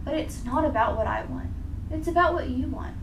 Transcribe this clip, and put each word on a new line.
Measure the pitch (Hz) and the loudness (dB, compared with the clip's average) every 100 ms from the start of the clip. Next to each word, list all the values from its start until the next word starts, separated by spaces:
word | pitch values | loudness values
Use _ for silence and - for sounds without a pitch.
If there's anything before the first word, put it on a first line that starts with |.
But | - | -2
it's | 311 - - | -2 -2 -6
not | 240 269 | -2 2
about | 311 220 233 | 2 4 2
what | - 214 | 2 0
I | 214 | 0
want. | - - - - - - - | -4 -6 -4 -6 -6 -6 -4
It's | 214 - | -4 2
about | 349 - | 4 4
what | 330 - | 4 0
you | 247 - | 0 0
want. | - - - | -2 -4 -6